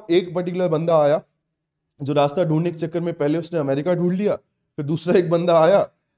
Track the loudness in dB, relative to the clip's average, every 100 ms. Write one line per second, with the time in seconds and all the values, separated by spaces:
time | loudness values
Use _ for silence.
0 | 0 0 0 -4 -6 -2 -2 -2 2 2
1 | 4 0 -4 _ _ _ _ _ _ -10
2 | -2 0 0 0 0 0 -2 -4 -6 -4
3 | -6 -2 -2 -2 -4 -4 -2 -2 -2 0
4 | 0 0 -2 -4 _ _ _ -10 -6 -4
5 | 2 2 2 0 2 4 4 4 2 _
6 | _